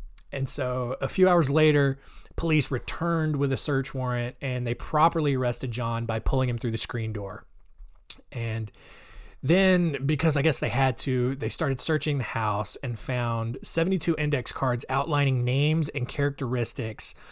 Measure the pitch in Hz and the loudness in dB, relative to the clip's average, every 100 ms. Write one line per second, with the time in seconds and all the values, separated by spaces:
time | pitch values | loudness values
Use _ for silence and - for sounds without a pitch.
0 | - - - 135 131 - 127 127 120 131 | -16 -16 -10 -6 -4 -2 -2 -2 -4 -4
1 | 135 - 185 175 139 143 156 147 139 131 | -2 4 4 6 4 4 4 6 2 0
2 | - - - - 165 156 - 123 - - | -8 -20 -10 -4 2 2 2 -2 -4 -4
3 | 170 165 156 147 139 131 - 135 131 135 | 0 0 0 0 0 0 0 0 -2 -4
4 | 127 123 120 - 135 127 123 120 - 151 | -2 -2 -4 -6 -6 -4 -2 -4 -2 4
5 | 160 165 151 135 123 120 127 117 117 117 | 4 4 0 2 0 -2 -4 -4 -2 -2
6 | 117 110 - 131 127 117 120 113 - 120 | -2 0 2 2 2 0 -2 -2 -2 -4
7 | 110 107 98 - - - - - - - | -4 -6 -8 -12 -16 -20 -20 -20 -20 -18
8 | - - - 123 117 113 107 - - - | -14 -14 -12 -8 -4 -4 -6 -12 -20 -20
9 | - - - - 131 180 190 180 170 139 | -20 -18 -18 -8 2 4 6 4 2 0
10 | 135 143 160 143 151 - 123 117 135 123 | 0 2 2 4 2 2 0 2 2 2
11 | - 127 123 139 107 - 147 135 - 151 | 0 0 0 -2 -2 0 0 0 0 0
12 | 156 143 117 117 110 101 107 - 123 117 | 0 -2 -2 -2 0 0 -2 -4 -6 -6
13 | - 123 120 117 113 120 - - 170 190 | -4 -2 0 -2 -2 -4 0 2 2 0
14 | - 156 147 139 - - 131 120 - 135 | 0 0 0 0 -2 -2 0 -2 0 -2
15 | 143 147 139 131 123 131 151 160 151 139 | 0 2 2 2 0 2 2 2 0 -2
16 | 120 - 143 143 123 123 113 - 110 110 | -6 -2 -2 0 -2 0 0 -2 -6 -4
17 | - - - | -6 -6 -16